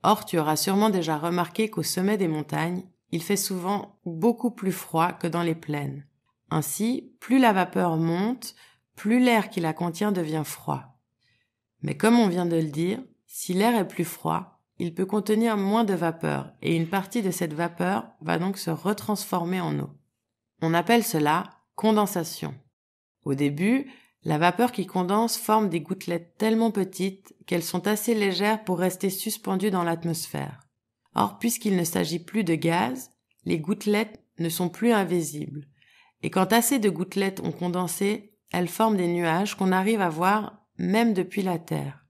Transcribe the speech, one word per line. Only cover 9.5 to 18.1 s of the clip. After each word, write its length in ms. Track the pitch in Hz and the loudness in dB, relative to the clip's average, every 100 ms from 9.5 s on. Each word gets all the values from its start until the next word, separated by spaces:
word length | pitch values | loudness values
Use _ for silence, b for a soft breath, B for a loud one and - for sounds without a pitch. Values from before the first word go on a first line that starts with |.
qui 100 | - | -2
la 120 | 165 | -2
contient 380 | 156 175 170 208 | -2 -4 0 0
devient 320 | 190 156 160 | 0 -2 -2
froid. 540 | 147 - - 139 - _ _ _ _ _ _ _ _ _ | -4 -8 -6 -6 -8 _ _ _ _ _ _ _ _ _
Mais 140 | 147 143 | -8 2
comme 220 | 208 240 | 4 6
on 100 | 214 | 6
vient 180 | 175 175 | 2 2
de 100 | 165 | 0
le 140 | 160 | 0
dire, 300 | 143 175 226 - _ _ | 0 -2 -2 -8 _ _
si 260 | - - | -14 -4
l'air 220 | 180 220 233 | 2 2 2
est 100 | 185 | 0
plus 180 | - | -2
froid, 560 | 165 - 160 160 185 _ _ _ | -6 -4 -4 -4 -6 _ _ _
il 140 | 175 | -8
peut 140 | 165 190 | -4 -2
contenir 500 | 214 202 214 233 214 | -2 0 2 2 2
moins 280 | 196 220 | 2 2
de 100 | 226 | 2
vapeur 580 | 185 170 165 156 143 139 - | 2 0 -2 -2 -4 -6 -6
et 120 | - | 0
une 140 | 165 165 | 0 0
partie 340 | 196 190 247 | -2 -2 -2
de 80 | 190 | -2
cette 240 | 160 170 | -2 -4
vapeur 540 | 151 170 170 180 202 233 | -2 -6 -2 -2 -2 -4